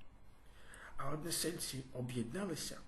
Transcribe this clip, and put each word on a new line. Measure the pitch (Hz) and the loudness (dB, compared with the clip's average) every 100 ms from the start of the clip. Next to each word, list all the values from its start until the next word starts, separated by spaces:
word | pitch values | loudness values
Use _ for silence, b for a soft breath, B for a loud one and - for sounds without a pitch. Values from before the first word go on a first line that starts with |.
| - - - - B B B B B B | -4 -10 -14 -14 B B B B B B
А | - | 4
односельці | 151 165 - 160 165 - 131 131 | 4 4 4 4 2 0 -2 -2
об'єдналися. | 131 123 123 113 165 202 147 - - | -2 0 2 2 2 2 2 -2 -4